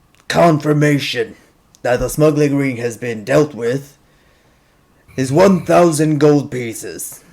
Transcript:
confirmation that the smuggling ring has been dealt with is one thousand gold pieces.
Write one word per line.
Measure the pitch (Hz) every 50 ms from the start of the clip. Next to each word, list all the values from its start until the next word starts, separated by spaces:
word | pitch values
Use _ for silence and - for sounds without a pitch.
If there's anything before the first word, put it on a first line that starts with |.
| _ _ _ _ _ -
confirmation | - 160 165 170 160 147 147 151 151 147 147 151 147 139 - - - 123 113 - - - _ _ _ _ _ _ _ _ -
that | - 123 123
the | 127 123
smuggling | - - 151 156 151 147 147 143 139
ring | 139 139 135 127 117
has | 117 120 117
been | 107 - 123 117 110 104
dealt | 101 135 151 151 151 147
with | 107 117 117 127 139 143 - - _ _ _ _ _ _ _ _ _ _ _ _ _ _ _ _ _ _ _ _ _ _ _ -
is | - 131 131
one | 135 156 185 202 196 175 147
thousand | - 170 170 175 175 156 143 156 156 156 143
gold | 151 151 147 147 131 107
pieces. | - 127 123 117 107 - - 104 82 85 - - - - - _